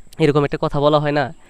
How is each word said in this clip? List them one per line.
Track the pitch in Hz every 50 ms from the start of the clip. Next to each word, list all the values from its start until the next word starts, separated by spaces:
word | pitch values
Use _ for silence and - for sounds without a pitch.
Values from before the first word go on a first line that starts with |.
| - - - -
এরকম | 160 151 143 151 143
একটা | - - -
কথা | 160 151 - 143
বলা | 143 147 151 147
হয় | 151 147
না | 147 147 131 117 - - - -